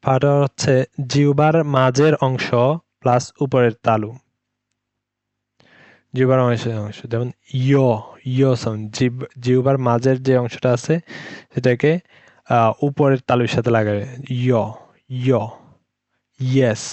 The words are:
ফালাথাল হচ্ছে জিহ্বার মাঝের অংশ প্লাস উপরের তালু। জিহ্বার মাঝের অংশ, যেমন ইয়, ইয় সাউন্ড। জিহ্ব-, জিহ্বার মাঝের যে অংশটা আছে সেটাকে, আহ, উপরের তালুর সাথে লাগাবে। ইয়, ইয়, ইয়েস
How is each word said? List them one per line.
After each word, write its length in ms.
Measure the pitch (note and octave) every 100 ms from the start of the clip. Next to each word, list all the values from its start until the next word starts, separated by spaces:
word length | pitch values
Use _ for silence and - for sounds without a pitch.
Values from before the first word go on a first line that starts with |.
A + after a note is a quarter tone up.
ফালাথাল 400 | - C3 C#3+ C#3+
হচ্ছে 420 | C#3+ _ - C3 C3+ - C3
জিহ্বার 580 | C#3 C#3+ C#3+ D3+ D#3+
মাঝের 500 | D3+ C#3 C3 B2+ D3+
অংশ 320 | D3 C3+ C3 - A#2+ B2 D#3+ _ _
প্লাস 340 | - B2 A#2+ _
উপরের 320 | C#3+ C3+ B2 A2
তালু। 280 | - A2 G#2 B2 _ _ _ _ _ _ _ _ _ _ _ _ _ _ _ _ - _ _
জিহ্বার 260 | B2+ B2+ C3
মাঝের 380 | B2 A#2+ A#2 A2+
অংশ, 280 | G#2+ G#2+ A#2+
যেমন 240 | A#2 B2 - _
ইয়, 320 | C3 B2+ C#3 C3 A2 G#2 -
ইয় 300 | - B2+ C3+
সাউন্ড। 380 | B2 - G#2+ G#2+
জিহ্ব-, 480 | G#2+ B2+ B2 B2+ -
জিহ্বার 380 | A#2+ B2+ B2+ C3+
মাঝের 440 | B2+ A#2 B2+ C3
যে 160 | C3 B2+
অংশটা 340 | B2 - C3
আছে 220 | A#2+ - D#3+ - - - - -
সেটাকে, 500 | - B2+ B2 D3+ E3 - _ _ _ _
আহ, 240 | A#2+ A2+ A2
উপরের 360 | C#3+ C#3 C#3+ C3+ -
তালুর 200 | B2 A#2+
সাথে 240 | - A#2
লাগাবে। 320 | A2+ G#2+ G#2 G2+ B2+ C3+
ইয়, 320 | B2+ B2 B2 G#2+ A2 - _ _
ইয়, 340 | B2+ B2 B2 A2 - - _ _ _ _ _ _ _
ইয়েস 420 | C3 C3 B2+ B2 -